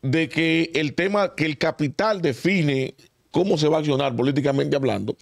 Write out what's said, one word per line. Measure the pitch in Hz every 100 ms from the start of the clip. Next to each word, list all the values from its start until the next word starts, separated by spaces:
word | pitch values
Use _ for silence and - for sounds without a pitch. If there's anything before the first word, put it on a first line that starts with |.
de | 135 156 160
que | 151 165 160 165
el | 147 151
tema, | - 196 208 190
que | - 160
el | 147
capital | 160 147 151 - 214 202
define | 165 120 165 190 151 135 131 - _ _ _
cómo | 147 190 160
se | 151
va | 160
a |
accionar | 151 135 139 117
políticamente | 127 139 139 139 143
hablando, | 139 135 101 104 -